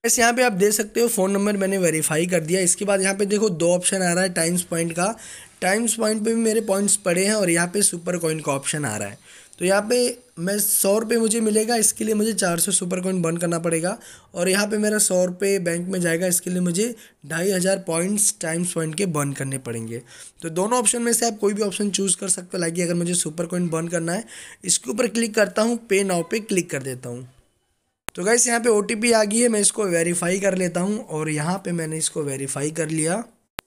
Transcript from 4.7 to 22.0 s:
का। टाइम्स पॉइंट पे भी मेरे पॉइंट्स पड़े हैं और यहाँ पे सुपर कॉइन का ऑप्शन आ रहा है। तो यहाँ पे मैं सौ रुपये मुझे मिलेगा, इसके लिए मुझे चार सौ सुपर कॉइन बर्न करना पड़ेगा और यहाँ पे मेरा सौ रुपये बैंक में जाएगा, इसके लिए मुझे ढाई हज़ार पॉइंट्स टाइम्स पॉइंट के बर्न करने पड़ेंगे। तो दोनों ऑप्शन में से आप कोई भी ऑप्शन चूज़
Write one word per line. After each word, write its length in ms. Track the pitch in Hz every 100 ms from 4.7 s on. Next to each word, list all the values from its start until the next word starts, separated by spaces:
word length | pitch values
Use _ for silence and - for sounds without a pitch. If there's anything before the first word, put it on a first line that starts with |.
| 170 170
का। 260 | 165 185 226 - - - -
टाइम्स 340 | 175 208 233
पॉइंट 300 | 226 220 220
पे 100 | 214
भी 60 | 226
मेरे 200 | 226 214
पॉइंट्स 360 | 220 196 202 -
पड़े 280 | 185 175
हैं 100 | 196
और 160 | 214 185
यहाँ 160 | 165 175
पे 160 | 196
सुपर 340 | 202 175 170 180
कॉइन 240 | 165 160
का 120 | 147
ऑप्शन 320 | 139 143 156
आ 120 | 143 107
रहा 120 | 101
है। 100 | 104 - - - -
तो 60 |
यहाँ 220 | 175 196 208
पे 280 | 247 247 - _ -
मैं 200 | 175 208
सौ 400 | - - 196 208
रुपये 200 | 220 233
मुझे 220 | 226 233
मिलेगा, 360 | 220 214 220 233
इसके 280 | 214 -
लिए 100 | 220
मुझे 180 | 214 220
चार 260 | 208 185 170
सौ 140 | 190
सुपर 280 | 185 180 185
कॉइन 220 | 180 185
बर्न 140 | 165 170
करना 220 | 175 170
पड़ेगा 400 | 170 165 175 226 - - -
और 140 | - 180
यहाँ 180 | 190 208
पे 120 | 214
मेरा 200 | 208 214
सौ 260 | - 180
रुपये 340 | 180 180 196 196
बैंक 300 | 175 170 175
में 120 | 190
जाएगा, 260 | 175 165 185
इसके 240 | 175 -
लिए 100 | 180
मुझे 340 | 180 170 226 233 - _ 139
ढाई 240 | 160 185
हज़ार 280 | 185 180 190
पॉइंट्स 560 | 185 165 185 208 - -
टाइम्स 320 | 165 165 175
पॉइंट 220 | 165 160
के 120 | 156 196
बर्न 260 | 151 143
करने 260 | 139 135 135
पड़ेंगे। 440 | 131 117 113 117 - - - _
तो 80 | 165
दोनों 280 | 160 202 247
ऑप्शन 240 | 220 240
में 100 | 233
से 140 | 233 233
आप 120 | 214
कोई 140 | 202
भी 80 | 208
ऑप्शन 280 | 208 185 208
चूज़ 260 | 180